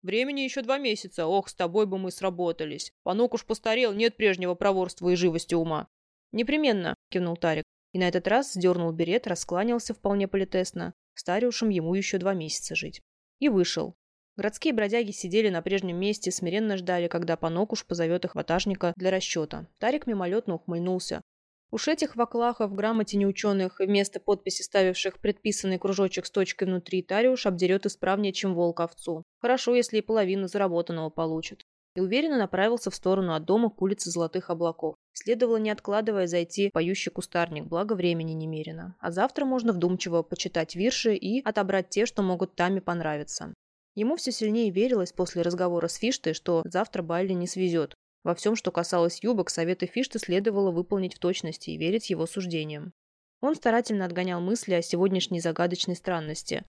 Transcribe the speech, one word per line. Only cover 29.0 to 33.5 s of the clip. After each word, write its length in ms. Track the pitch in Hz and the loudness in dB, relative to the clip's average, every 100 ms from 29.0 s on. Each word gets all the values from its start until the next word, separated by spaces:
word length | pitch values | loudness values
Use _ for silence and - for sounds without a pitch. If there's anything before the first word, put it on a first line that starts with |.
| - 160 - _ | -8 -8 -10 _
Хорошо, 340 | 233 262 240 | 0 2 4
если 260 | 240 240 214 | 2 4 0
и 20 | |
половину 480 | 208 220 190 196 185 | 2 2 2 0 -2
заработанного 600 | 202 196 170 170 165 160 | 0 2 2 0 -4 -4
получит. 540 | 156 165 160 - - - _ _ - | -2 -2 -2 -6 -14 -20 _ _ -2
И 60 | |
уверенно 360 | 185 233 311 269 | 0 2 2 2
направился 540 | 190 185 208 233 - | 2 2 2 2 -2
в 40 | - | -2
сторону 380 | 185 196 185 | 2 2 2
от 120 | 156 | 0
дома 240 | 165 | 2